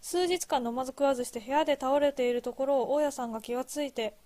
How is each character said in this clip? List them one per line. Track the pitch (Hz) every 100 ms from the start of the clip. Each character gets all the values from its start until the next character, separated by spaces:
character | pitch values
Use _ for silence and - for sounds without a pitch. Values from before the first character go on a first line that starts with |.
数 | - 349 359
日 | 359 -
間 | 294 240
飲 | 233
ま |
ず | 262
食 | - 277
わ | 262
ず |
し | 247
て | 233
部 | 214
屋 | 277
で | 311 277
倒 | 262 285
れ | 285
て | 277 247
い |
る | 247
と | 247
こ | 233 269
ろ | 277
を | 233
大 | 285
家 | 294
さ | 277 240
ん |
が | 220
気 | 220
が | 240
つ | 254 294
い | 285
て | 262 220 -